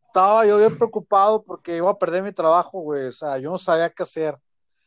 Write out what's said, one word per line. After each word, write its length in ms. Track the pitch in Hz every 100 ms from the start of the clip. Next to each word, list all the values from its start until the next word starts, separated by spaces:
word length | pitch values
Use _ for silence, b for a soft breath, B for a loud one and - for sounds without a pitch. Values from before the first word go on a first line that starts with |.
| _
Estaba 380 | 185 190 220 214
yo 120 | 208
bien 200 | 220 220
preocupado 640 | 226 214 - 196 202 220
porque 340 | 214 175 - 170
iba 120 | 180
a 80 | 185
perder 240 | 170 170
mi 80 | 196
trabajo, 460 | 185 160 170 175 190
güey. 260 | 151 143 131
O 40 |
sea, 260 | - 151 135
yo 120 | 139
no 60 | 180
sabía 320 | - 165 165
qué 140 | -
hacer. 340 | 170 160 156 139 _ _ _ _